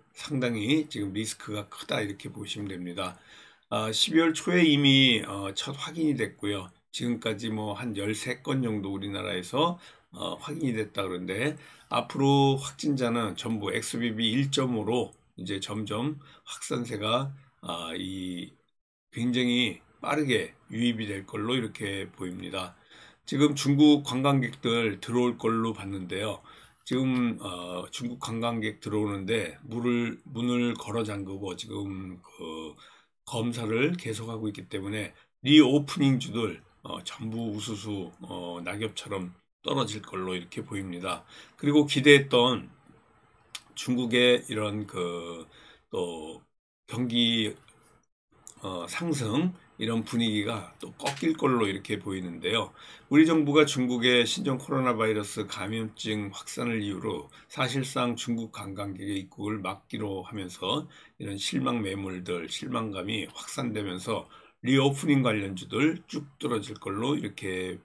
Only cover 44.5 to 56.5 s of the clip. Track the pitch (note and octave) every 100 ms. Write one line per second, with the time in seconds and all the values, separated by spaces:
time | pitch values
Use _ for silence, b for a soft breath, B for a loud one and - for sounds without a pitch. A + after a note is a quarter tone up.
44.5 | G#2+ G#2 G#2+ G2+ G2 F2 F2 E2+ E2+ D#2+
45.5 | B B B _ F#2+ F2 E2 D2+ D2+ _
46.5 | _ _ _ - A2+ B2+ A#2+ A#2 A2+ G#2+
47.5 | - - - - _ _ _ _ _ -
48.5 | - G2 F#2 F2 - E3+ C#3 A2 B2 F3+
49.5 | - B - A2+ A2+ G#2+ A#2 A#2 G#2+ G2+
50.5 | A2 - - - - - C#3 E3+ D#3 C3+
51.5 | A#2+ G#2 G2 - G2+ G#2 F#2+ F2+ E2+ F2
52.5 | A2+ G2 - B B B C#3+ D#3+ D#3+ C#3+
53.5 | D3 D3 C#3 B2+ B2 B2 B2 A#2 - C#3+
54.5 | B2+ - C3+ B2+ A2 A2 G#2+ G2+ A2 G2
55.5 | - G2 A2+ A2 - G#2+ G#2+ G2+ - -